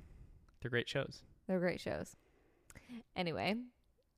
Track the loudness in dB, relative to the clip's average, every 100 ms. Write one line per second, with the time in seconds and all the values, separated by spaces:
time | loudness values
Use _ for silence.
0 | -16 -16 -18 -20 -20 -8 2 2 4 0
1 | -2 -6 -16 -14 0 2 4 2 0 -2
2 | -2 -10 -20 -20 -20 _ _ -20 -14 -14
3 | -8 -2 0 2 2 2 -2 -12 _ _
4 | _